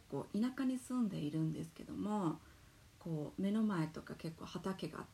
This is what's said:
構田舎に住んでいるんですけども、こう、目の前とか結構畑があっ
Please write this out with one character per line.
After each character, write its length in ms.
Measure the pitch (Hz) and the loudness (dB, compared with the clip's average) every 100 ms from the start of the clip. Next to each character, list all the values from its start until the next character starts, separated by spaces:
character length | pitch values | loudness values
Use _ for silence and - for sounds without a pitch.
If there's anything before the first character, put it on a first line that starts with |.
| - | -4
構 160 | 139 - | -4 -2
田 60 | 202 247 262 | 2 2 2
舎 80 | 262 | 0
に 140 | 254 | 0
住 200 | - 254 | 0 2
ん 100 | 220 | 2
で 80 | 160 | 2
い 120 | 147 | 0
る 80 | 156 | 2
ん 160 | 160 | 2
で 100 | 156 | 2
す 80 | 165 | -4
け 120 | - | -8
ど 100 | - | -8
も、 460 | 151 190 214 170 - - - - - - - | -2 0 2 2 0 -6 -20 -20 -20 -20 -12
こ 360 | 170 156 147 - | -4 -2 -2 0
う、 20 | |
目 120 | 190 | 2
の 100 | 220 | 4
前 240 | 214 180 156 | 4 4 2
と 160 | - | -2
か 140 | - - | -8 -6
結 220 | 165 165 | -6 -8
構 100 | - | -8
畑 400 | 175 190 190 - | -4 -2 -2 -4
が 100 | - | -6
あ 60 | |
っ 20 | - | -10